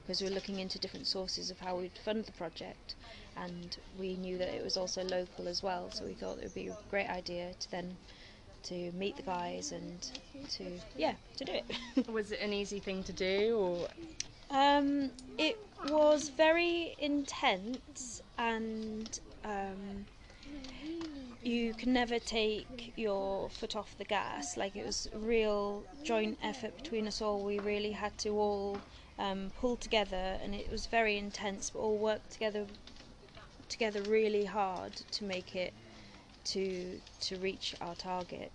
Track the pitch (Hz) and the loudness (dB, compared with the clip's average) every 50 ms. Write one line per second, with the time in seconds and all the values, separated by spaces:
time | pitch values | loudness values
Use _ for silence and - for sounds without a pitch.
0 | - - 185 - 196 185 196 190 185 - 196 190 190 185 - - - 190 - 185 | -6 -4 -2 -2 0 0 0 -2 -2 -2 -2 -2 -2 -2 -4 -4 -6 -6 -6 -6
1 | 180 - - 196 185 185 - 185 175 175 185 - 185 185 180 180 185 180 175 - | -4 -2 -2 0 -2 -2 -4 -4 -4 -6 -8 -6 -4 -2 -2 -2 -2 -4 -6 -6
2 | - - 214 220 214 - 196 - 180 160 - - - 185 214 - - - - - | -4 -2 0 0 -2 -4 -6 -6 -6 -6 -6 -6 -8 -8 -10 -12 -12 -14 -14 -12
3 | - - - - - - - 180 180 180 180 175 175 175 - - - - - 190 | -12 -16 -14 -14 -16 -14 -10 -8 -6 -6 -6 -6 -8 -8 -10 -10 -12 -14 -8 -6
4 | 190 190 185 185 185 185 185 180 180 185 - - - - 185 190 185 185 - 190 | -4 -4 -2 -2 -2 -2 0 0 0 0 0 -2 -2 0 0 0 0 0 -2 -2
5 | 185 185 185 180 180 180 - - 180 180 175 175 - 196 185 175 180 190 - - | 0 0 0 0 0 -2 -6 -6 -4 -2 -2 0 0 0 0 0 -2 -4 -6 -6
6 | - - 185 - 196 185 190 - - 196 185 190 190 190 185 - - - - 202 | -6 -6 -6 -6 -4 -6 -4 -4 -6 -6 -6 -6 -6 -6 -6 -8 -8 0 2 2
7 | - - 180 180 175 - 180 175 175 175 180 - - - - 185 175 180 185 180 | 2 2 0 -4 -4 -4 -4 -4 -4 -6 -6 -8 -8 -6 -4 -4 -4 -4 -8 -10
8 | - - - - - - - - - - - - - - 185 180 175 175 170 180 | -14 -18 -18 -18 -18 -18 -18 -18 -18 -18 -18 -12 -8 -6 -4 -4 -4 -4 -2 -2
9 | 196 202 196 - - - 185 175 175 175 180 180 180 - 175 170 170 175 175 175 | -2 -2 -2 -4 -4 -2 -2 -2 -2 -2 -4 -4 -4 -4 -6 -6 -8 -8 -8 -8
10 | - - - - - - - 277 277 277 - - 190 185 180 175 175 - - 254 | -8 -8 -8 -10 -12 -12 -14 -12 -8 -8 -6 -6 -6 -6 -8 -8 -10 -12 -4 0
11 | 311 302 208 - - - - - 269 269 370 - - - - - 240 240 - 277 | 2 2 2 0 -8 -12 -8 -6 -6 -4 -4 -4 -4 -4 -6 -6 -6 0 2 2
12 | 233 - 226 220 208 196 208 - - 208 208 202 202 196 202 202 - - 190 190 | 2 2 2 0 0 0 -2 -2 0 2 2 2 0 0 -2 -4 -2 -2 -2 -2
13 | 190 - 185 - 196 185 190 196 208 226 233 226 196 180 175 175 165 - - - | -2 -4 -2 0 2 4 6 6 6 6 6 4 4 4 2 2 0 -2 -4 -8
14 | - 320 320 - - - - - - - 285 269 277 285 285 285 285 277 285 285 | -12 -12 -6 -8 -8 -8 -8 -18 -8 0 6 8 10 10 10 8 8 6 4 4
15 | 277 262 - - - - - - 311 311 - - - - - - 359 285 294 302 | 2 0 -2 -6 -14 -12 0 2 4 4 2 0 -6 -14 -12 -6 0 4 6 8
16 | 302 302 302 294 285 302 277 - 320 311 320 339 349 349 339 339 339 320 - - | 10 10 10 8 6 0 4 6 8 8 10 8 6 4 4 2 0 -2 -2 0
17 | 285 294 285 294 277 - - - - 277 208 185 190 214 254 240 - - 285 - | 2 2 4 2 2 0 -2 2 4 4 4 4 0 -4 -6 -6 -8 -12 -12 -12
18 | - 247 - - - - - - 240 233 226 220 220 220 220 220 220 220 214 214 | -10 -10 -10 -12 -12 -12 -4 0 2 2 2 2 0 -2 -2 -4 -4 -4 -4 -6
19 | 220 226 - - - - - - - 214 208 196 196 196 196 190 196 202 202 202 | -6 -6 -8 -10 -10 -12 -14 -10 -6 -4 -2 -2 -2 -2 -4 -6 -8 -8 -6 -8
20 | 202 - - - - - - - - 277 285 285 262 262 262 254 277 311 330 339 | -8 -10 -12 -18 -18 -18 -18 -16 -14 -10 -10 -10 -10 -10 -10 -8 -6 -6 -4 -4
21 | 330 320 294 277 262 247 240 233 240 247 233 240 233 226 220 226 - 247 254 254 | -4 -6 -6 -8 -10 -10 -12 -6 -2 0 2 2 2 0 0 0 2 4 6 6
22 | 247 233 240 233 - - - 226 214 214 214 202 - - 254 240 233 233 - - | 6 4 2 0 0 0 2 4 4 4 4 2 -2 -6 -10 -10 -10 -10 -6 -2
23 | 233 208 196 196 190 196 196 190 165 - - - - 214 - 220 202 - - - | 0 2 2 2 2 0 0 0 -2 -4 -4 -6 -6 -4 -4 -4 -4 -6 -8 -10
24 | 202 - 214 196 - - - - - - - 233 202 196 196 202 220 214 202 - | -2 0 2 2 2 0 -2 -4 -4 -4 -2 -2 -2 -2 -2 -4 -4 -2 -2 -2
25 | - - - 220 214 226 240 226 220 214 208 208 202 202 202 208 202 - - - | -2 -4 -4 -4 2 4 6 6 8 6 4 4 2 0 -2 -4 -6 -10 -12 -8
26 | 294 - 233 220 214 214 214 - - 214 202 - - 214 - - 269 - 233 226 | 0 2 4 4 4 4 0 0 -2 -2 -2 -2 -4 -6 -6 -6 -6 -2 0 0
27 | 214 214 202 - 220 214 208 202 196 202 208 202 196 208 208 208 208 208 208 202 | 0 0 0 0 2 2 2 2 2 0 0 0 2 2 2 2 2 0 0 0
28 | 208 208 208 - - 214 208 208 208 208 208 202 196 202 202 202 - - - - | -2 -4 -2 -2 -2 0 4 4 4 4 4 2 0 0 -2 -2 -6 -8 -16 -18
29 | - - - - 202 196 190 190 196 196 - - - 247 240 233 - - - 220 | -18 -14 -6 -2 0 0 0 0 -2 -4 -4 0 2 2 2 2 0 4 4 4
30 | 202 196 202 185 185 190 190 208 - 208 202 208 - - 220 214 - - - 226 | 4 4 2 0 0 0 0 -2 -2 -2 -4 -2 -2 -2 -2 -4 -2 2 4 6
31 | 226 214 208 202 202 202 196 - - 208 196 196 - - - - - 220 214 208 | 6 6 4 2 0 -2 -6 -2 -2 -2 -2 -2 -4 -6 -4 0 2 2 4 4
32 | 208 220 214 214 - - - - 220 214 202 208 208 202 208 - - - - - | 4 2 2 0 -2 -10 -6 -2 0 0 0 0 -4 -4 -8 -14 -14 -16 -16 -16
33 | - - - - - - - - - - - - - - - - 233 214 208 208 | -16 -16 -18 -18 -18 -18 -18 -16 -18 -16 -16 -18 -10 -10 -2 0 0 2 2 0
34 | 202 202 220 220 220 214 214 208 208 190 185 214 202 190 185 175 190 202 208 - | 2 6 6 8 8 8 6 4 2 4 2 2 2 2 2 -2 -4 -4 -6 -8
35 | - - - - 214 196 185 185 180 - - 190 180 - - - - - - - | -10 -6 -4 -4 -2 -2 -2 -2 -4 -4 -4 -2 -2 -2 -4 -10 -18 -16 -16 -16
36 | - - - - - - - - - - - 196 190 190 185 180 180 180 190 - | -16 -16 -18 -18 -20 -20 -20 -8 -4 -2 0 2 2 0 0 -2 -4 -6 -6 -8
37 | - - - - - - 190 185 185 190 190 - - - - - - 170 170 - | -12 -16 -10 -6 -4 -4 -4 0 0 -2 -2 0 -4 -4 -4 -4 -6 -6 -6 -6
38 | - 185 185 180 180 175 175 - - - - | -4 -2 -2 -2 -2 -4 -6 -8 -8 -10 -10